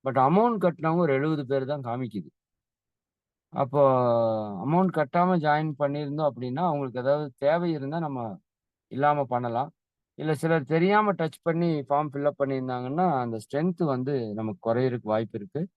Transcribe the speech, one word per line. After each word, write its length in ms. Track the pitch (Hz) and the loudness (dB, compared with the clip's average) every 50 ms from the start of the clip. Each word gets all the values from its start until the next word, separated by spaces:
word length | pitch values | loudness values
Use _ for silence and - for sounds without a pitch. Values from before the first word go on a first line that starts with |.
| _ | _
But 120 | 139 117 | 0 2
அமௌண்ட் 400 | 131 127 139 170 196 226 240 233 202 | 4 4 6 6 6 4 4 2 2
கட்டினவங்க 380 | 175 175 170 - 156 160 165 | 0 0 0 0 -2 0 2
ஒரு 160 | 175 175 151 135 | 2 2 2 2
எழுபது 320 | 135 143 156 160 147 139 | 2 2 0 -2 -2 -2
பேர் 200 | 120 139 135 131 | -2 -2 -2 -2
தான் 160 | 127 147 147 | -4 -6 -6
காமிக்குது. 480 | 127 117 117 127 131 113 107 101 78 - _ _ _ _ _ _ _ _ _ _ _ _ _ _ _ _ _ _ _ _ _ _ _ _ | -6 -6 -6 -6 -6 -6 -8 -10 -10 -10 _ _ _ _ _ _ _ _ _ _ _ _ _ _ _ _ _ _ _ _ _ _ _ _
அப்போ 320 | - 123 139 123 135 147 139 135 131 127 123 120 117 117 117 113 110 110 107 104 101 90 101 | -4 -4 -4 0 4 4 4 6 6 4 4 4 2 2 2 2 0 -2 -4 -6 -8 -6 -2
அமௌண்ட் 260 | 135 160 180 190 180 | 0 2 2 2 2
கட்டாம 460 | - 165 151 131 - 175 180 185 185 | 2 0 -2 0 2 2 2 4 2
ஜாயின் 360 | 170 147 151 147 151 156 156 147 135 | 2 2 2 2 2 0 -2 -2 -2
பண்ணியிருந்தோம் 500 | 147 139 143 147 151 139 143 151 156 143 120 | -2 -2 -2 -4 -6 -6 -4 -2 -2 -2 -2
அப்படின்னா, 260 | 120 127 127 123 147 | -2 -8 -6 -4 -2
அவங்களுக்கு 400 | 180 175 151 143 139 127 107 127 | 0 0 0 -2 -4 -4 -6 -4
ஏதாவது 340 | 123 135 143 151 151 143 - | 0 0 0 0 -2 -6 -8
தேவை 340 | _ 139 143 160 175 175 170 | _ 0 0 2 2 0 -2
இருந்தா 280 | 160 147 135 139 156 170 | -2 -4 -4 -6 -6 -4
நம்ம 400 | 165 147 139 127 117 110 95 - _ _ _ _ _ _ _ _ _ | -4 -4 -4 -6 -6 -8 -8 -12 _ _ _ _ _ _ _ _ _
இல்லாம 360 | _ - 123 143 147 147 147 139 | _ -4 0 2 2 2 2 0
பண்ணலாம். 480 | 120 127 123 123 120 117 120 139 160 _ _ _ _ _ _ _ _ _ - | 0 -2 -2 -2 -2 -2 -4 -4 -4 _ _ _ _ _ _ _ _ _ -6
இல்ல 160 | 147 156 156 | -2 -2 -2
சிலர் 280 | 135 - 160 165 160 135 | 0 0 2 2 0 0
தெரியாம 500 | 123 156 160 170 190 202 208 214 208 190 | 0 2 2 4 4 4 4 4 2 0
டச் 280 | - 165 156 - - | 0 -4 -4 -6 -4
பண்ணி 380 | _ 170 165 170 175 170 160 147 | _ -2 0 0 0 0 0 -2
ஃபார்ம் 300 | 139 - 143 143 151 147 | -2 0 0 0 0 -2
ஃபில் 140 | 131 143 143 | -4 -2 -2
அப் 180 | 147 143 - 143 | -2 0 0 -2
பண்ணியிருந்தாங்கன்னா, 760 | 135 135 131 127 127 127 123 123 127 143 165 185 180 147 131 | -2 -2 -4 -4 -4 -4 -4 -4 -4 0 2 2 2 2 0
அந்த 200 | 123 117 113 110 | -2 -2 -6 -8
ஸ்ட்ரென்த் 460 | 104 _ - 143 156 185 175 - 180 | -8 _ -2 0 0 0 0 0 0
வந்து 480 | 151 135 127 127 139 147 131 117 107 104 | 0 0 -2 -2 -2 -2 -2 -4 -4 -6
நமக்கு 260 | 107 110 107 101 90 | -4 -6 -6 -6 -4
குறையறதுக்கு 380 | - 113 117 123 131 131 123 120 | -2 -2 0 2 2 0 -2 -4
வாய்ப்பு 360 | 110 107 107 110 117 - - | -2 -2 -2 -2 -2 -4 -8
இருக்கு. 300 | 110 104 95 _ 139 175 - _ | -12 -12 -8 _ -8 -8 -8 _